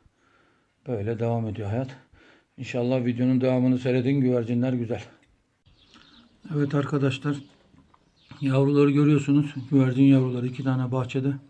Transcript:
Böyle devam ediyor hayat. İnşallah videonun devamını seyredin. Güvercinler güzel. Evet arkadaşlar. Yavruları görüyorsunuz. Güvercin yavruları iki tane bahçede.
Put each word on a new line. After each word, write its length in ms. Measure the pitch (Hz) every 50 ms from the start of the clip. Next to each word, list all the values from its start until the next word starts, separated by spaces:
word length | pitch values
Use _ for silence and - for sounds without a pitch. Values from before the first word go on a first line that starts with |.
| _ _ _ _ _ _ _ _ _ _ _ _ _ _ _ _ - 139
Böyle 300 | 123 104 101 113 113 104
devam 300 | 117 117 117 117 113 110
ediyor 220 | 101 113 104 101
hayat. 260 | 107 123 135 131 - - _ _ _ _ _ _ _ _ _ _ _ -
İnşallah 460 | 127 - - 123 120 123 131 127 120
videonun 360 | 123 120 120 127 127 127 127
devamını 380 | 127 131 127 127 127 127 127 123
seyredin. 420 | 127 127 123 131 120 135 139 143
Güvercinler 520 | 127 127 123 123 117 113 123 120 123 131
güzel. 300 | 127 120 117 107 117 - - - - _ _ _ _ _ _ _ _ _ _ _ _ _ _ _ _ - - _ _ - _ _ _ _ - - 156
Evet 180 | 147 143 135 147
arkadaşlar. 640 | 143 135 - 151 139 139 135 131 - - 147 139 139 - - _ _ _ _ _ _ _ _ _ _ _ _ _ _ _ - - -
Yavruları 500 | 143 135 131 135 139 139 143 143 143 143
görüyorsunuz. 640 | 139 143 147 147 151 143 - 147 139 147 143 - - 131 120 -
Güvercin 340 | 143 135 131 127 123 131 139
yavruları 420 | 139 135 131 127 127 123 123 123
iki 180 | 127 127 - 123
tane 280 | 135 131 127 127 120
bahçede. 400 | 127 131 123 120 - 135 131 143 139 135 -